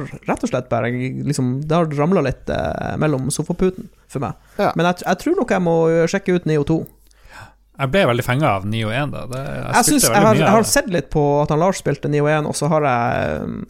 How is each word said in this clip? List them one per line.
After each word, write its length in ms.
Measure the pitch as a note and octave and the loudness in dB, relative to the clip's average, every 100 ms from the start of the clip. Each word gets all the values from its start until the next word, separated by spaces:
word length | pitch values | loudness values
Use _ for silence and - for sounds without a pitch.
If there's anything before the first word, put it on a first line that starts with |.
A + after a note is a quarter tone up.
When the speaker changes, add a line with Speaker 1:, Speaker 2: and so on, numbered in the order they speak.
| C#3 D3+ - | -2 -8 -4
Speaker 1:
rett 160 | - | -4
og 60 | B3 | -2
slett 180 | B2+ B2 | -4 -2
bare, 220 | A2+ A#2+ | -2 -2
liksom, 720 | B2 C3 C3 C3 D3 B2+ C3+ D3+ | -2 -4 -4 -2 0 0 -2 0
det 60 | |
har 140 | E3 D#3+ | 0 0
ramlet 380 | C#3+ D3+ F#3+ | 0 2 2
litt, 240 | C3+ C3+ - | 0 -2 -4
eh, 480 | - D#2+ - - - | -2 -2 -4 -4 -2
mellom 320 | D3+ C3+ C3+ | -2 0 -2
sofaputen 580 | - D#3 F3 F#3 F3+ - - _ | -4 -4 -2 -2 -2 -10 -20 _
for 140 | E3+ | -8
meg. 140 | A#2 - - - | -8 -8 -10 -2
Speaker 2:
Ja. 140 | G3 - | 0 2
Speaker 1:
Men 100 | E3+ | 0
jeg, 160 | F3+ - | 0 -2
jeg 120 | F#3 | -2
tror 180 | C#4+ F#4 | 0 0
nok 120 | C#4 | 0
jeg 100 | F#3+ | 0
må 440 | F3 E3 D#3+ E3 E3+ | 2 2 2 2 2
sjekke 260 | G3 - F3+ | 0 0 0
ut 100 | D#3 | 0
Neo 160 | D#3 | 0
to. 240 | C#3+ D#3+ - - _ _ - - - _ _ - | 0 -2 -2 -14 _ _ -20 -20 -20 _ _ -6
Speaker 3:
Jeg 140 | C3+ | 0
ble 140 | F#3+ D#3+ | 2 4
veldig 160 | A#2+ | 2
fenget 220 | B2 B2+ D3+ | 0 0 2
av 180 | G2 G2 | 0 -2
Neo 220 | A2+ A2 | -2 -2
en, 200 | B2 C#3+ | -2 -4
da. 160 | D#2 G#2 | -6 -8
Det, 100 | B2+ | -8
jeg 280 | C#3 C#3 | -8 -8
Speaker 1:
Jeg 80 | - | -2
Speaker 3:
spilte 120 | A#3 A#3 | 2 4
Speaker 1:
synes, 160 | D4 | 2
Speaker 3:
veldig 100 | A#3 | 4
Speaker 1:
jeg 80 | G#3 | 4
har, 120 | G#3+ | 6
Speaker 3:
mye 40 | G#3+ | 6
Speaker 1:
jeg 80 | D#3 | 4
Speaker 3:
av 60 | |
Speaker 1:
har 80 | A3 | 4
Speaker 3:
det. 60 | G#3 | 4
Speaker 1:
sett 160 | C#4 C#4+ | 0 0
litt 200 | E3+ - | -2 -2
på 320 | D#3 C#3+ C#3+ | 0 2 2
at 60 | D3 | 2
han 100 | D3+ | 2
Lars 200 | F3+ F#3 | 0 0
spilte 260 | - D3+ D3 | -4 -4 -2
Neo 180 | D3 D3 | 0 2
en, 200 | D3+ D3+ | 0 -2
og 80 | |
så 140 | - C#3+ | -2 0
har 140 | D#3 | 2
jeg, 800 | D3 A#2+ A#2+ F#2 E2+ D2+ - A1+ - | 2 2 0 0 -2 -4 -6 -8 -6